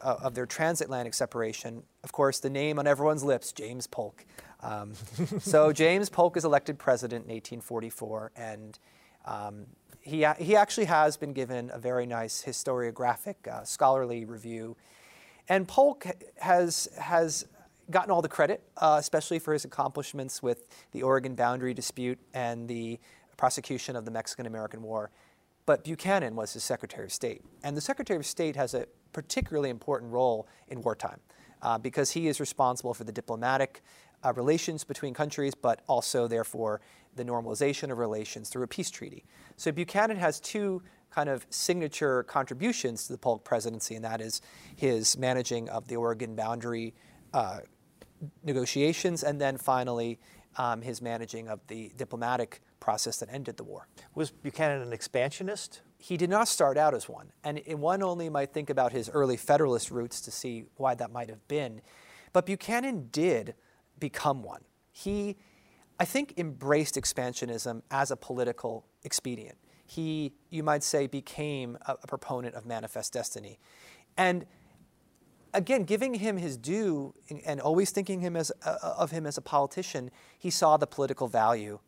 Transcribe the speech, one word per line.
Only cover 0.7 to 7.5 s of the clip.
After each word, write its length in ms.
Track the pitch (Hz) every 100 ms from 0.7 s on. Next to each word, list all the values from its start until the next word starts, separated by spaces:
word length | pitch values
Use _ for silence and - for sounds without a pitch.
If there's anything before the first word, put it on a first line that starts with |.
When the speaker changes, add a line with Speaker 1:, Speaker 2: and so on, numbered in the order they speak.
| 165 139 127 120
Speaker 1:
separation. 720 | - - 117 110 - 120 117 - _
Of 80 | -
course, 300 | - 139 -
the 100 | 135
name 280 | 139 151 147
on 80 | 143
everyone's 360 | 139 151 151
lips, 300 | 143 123 -
James 340 | - 107 123 -
Polk. 380 | - 107 - - - - -
Um, 340 | 117 104 104 110 - -
<laughs> 220 | 180 202
so 340 | 202 156 156
James 360 | 151 160 190 202
Polk 280 | - 170 165
is 80 |
elected 340 | 156 143 - 143
president 480 | - 123 120 117 110
in 40 |
eighteen 300 | 113 -